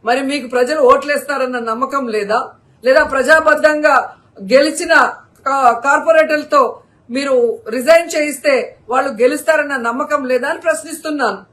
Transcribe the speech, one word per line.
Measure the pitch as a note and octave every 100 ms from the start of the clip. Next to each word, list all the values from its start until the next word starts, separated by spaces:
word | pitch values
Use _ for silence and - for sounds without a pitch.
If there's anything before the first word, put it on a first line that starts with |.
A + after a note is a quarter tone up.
| G#3+
మరి | B3+ C4+
మీకు | C#4+ A#3+ B3
ప్రజలు | B3 D#4 B3+
ఓట్లేస్తారన్న | C#4 C#4+ C#4+ - C#4 B3+ B3+ A#3
నమ్మకం | A3+ C4+ C#4 B3 G#3+
లేదా? | G3+ A3+ C4+ - _ _
లేదా | A#3+ C4+ D4+
ప్రజాబద్ధంగా | C4+ B3+ D#4+ D#4 D4+ D4+ D4+ D4+ C4+ - - _ - G3
గెలిచిన | B3+ D4+ D#4 E4 D#4 B3 - _ _ C4+
కా-, | C#4 B3 A#3 C#4
కార్పొరేటర్లతో | D4 D#4+ D#4+ D#4 D4+ - D4 B3 - _ _ _
మీరు | A#3+ C#4 B3+ A#3 - - A#3+
రిజైన్ | B3+ E4 E4+
చేయిస్తే | E4+ D4+ C#4+ D4+ B3+ - - -
వాళ్ళు | B3+ C#4 G#3+
గెలుస్తారన్న | B3+ D4 D#4 D#4 C#4+ C#4 A#3
నమ్మకం | B3 D4 D4 B3+
లేదా | B3+ C#4
అని | E4 E4+
ప్రశ్నిస్తున్నాను. | D#4 D4+ D#4 D#4 D4+ A#3+ F#3+ -